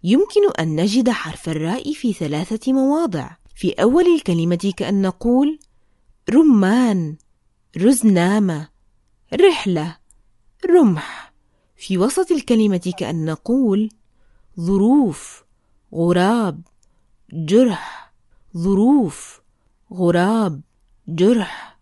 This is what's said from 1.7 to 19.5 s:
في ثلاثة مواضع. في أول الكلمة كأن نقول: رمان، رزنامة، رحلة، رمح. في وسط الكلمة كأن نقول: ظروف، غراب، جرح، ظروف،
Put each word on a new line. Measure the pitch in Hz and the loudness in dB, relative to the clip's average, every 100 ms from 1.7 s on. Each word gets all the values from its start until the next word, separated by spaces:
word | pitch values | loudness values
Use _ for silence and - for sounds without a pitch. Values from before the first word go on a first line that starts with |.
| 233 - | -6 -6
في | 302 240 | -6 -6
ثلاثة | 196 156 147 185 220 262 | -4 -4 -6 -6 -6 -2
مواضع. | 262 269 294 330 170 - 165 _ | 0 2 0 -2 -4 -10 -16 _
في | - 185 | -6 -6
أول | - 214 285 359 | 0 2 4 4
الكلمة | 330 - 170 165 175 196 - | 2 0 -2 0 -2 -2 -4
كأن | - 196 | -4 -2
نقول: | 190 185 233 247 285 311 _ _ _ _ _ _ - | -2 -2 -2 0 0 -4 _ _ _ _ _ _ 0
رمان، | 233 311 233 185 233 247 190 160 156 _ _ _ _ _ - | 4 6 6 4 2 2 0 -4 -10 _ _ _ _ _ -2
رزنامة، | 196 269 220 185 175 208 196 156 151 _ _ _ _ _ _ | 2 4 4 4 2 2 0 -4 -10 _ _ _ _ _ _
رحلة، | - 381 320 - 170 156 160 _ _ _ _ _ _ 370 | 2 4 4 -2 -2 -4 -10 _ _ _ _ _ _ 2
رمح. | 349 254 160 - - - _ _ _ _ _ | 4 4 2 -6 -16 -20 _ _ _ _ _
في | - 190 | -6 0
وسط | 208 277 370 | 0 0 -2
الكلمة | 320 - 226 214 185 180 180 | -2 0 2 2 0 -4 -8
كأن | 160 165 | -8 -6
نقول: | 156 156 - 247 247 196 214 _ _ _ _ _ _ - | -6 -8 -4 -2 0 0 -2 _ _ _ _ _ _ -10
ظروف، | 170 196 208 285 240 147 - - _ _ _ _ _ | -2 0 2 2 2 -4 -14 -20 _ _ _ _ _
غراب، | 156 170 180 185 233 208 151 165 _ _ _ _ _ _ | -4 0 2 2 0 -2 -6 -16 _ _ _ _ _ _
جرح، | 156 156 202 254 185 - - - _ _ _ _ 170 | -10 0 4 4 0 -10 -18 -20 _ _ _ _ -6
ظروف، | 170 196 226 285 202 - - - _ | -2 2 4 2 0 -6 -20 -20 _